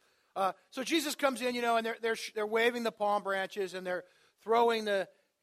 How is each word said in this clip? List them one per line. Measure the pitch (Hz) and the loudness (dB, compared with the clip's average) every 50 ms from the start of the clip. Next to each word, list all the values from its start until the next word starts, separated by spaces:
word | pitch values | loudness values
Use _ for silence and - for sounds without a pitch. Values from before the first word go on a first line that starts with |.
| _ _ _ _ _ _ - | _ _ _ _ _ _ -4
Uh, | 185 196 185 175 _ _ _ | 0 0 0 0 _ _ _
so | - 262 | -8 -8
Jesus | 247 190 302 339 277 302 262 | -4 0 0 0 0 0 -4
comes | - 285 269 262 220 | 0 0 0 0 0
in, | 247 247 247 | -4 -2 -2
you | 240 | 0
know, | 240 233 233 | 0 2 2
and | 226 226 | 2 2
they're, | 226 233 - | -2 -6 -4
they're, | 226 226 226 | -2 -2 -2
sh-, | - - - - | -2 -6 -8 -6
they're | 220 208 | -4 -4
waving | 214 220 226 226 240 240 240 233 | 0 2 2 2 2 2 0 -2
the | 226 | -4
palm | 220 - 208 208 208 208 | -2 -2 0 0 0 0
branches, | 180 196 196 190 190 185 - 208 196 180 170 | 0 -2 -2 -2 -4 -4 -4 -6 -6 -6 -6
and | 185 185 | -8 -6
they're | 180 180 175 - _ _ _ _ _ _ _ | -4 -6 -6 -6 _ _ _ _ _ _ _
throwing | - 202 233 247 233 233 233 226 214 | -2 2 4 4 6 4 2 0 0
the | 208 202 196 175 - _ _ _ _ _ _ | 0 0 0 -2 -4 _ _ _ _ _ _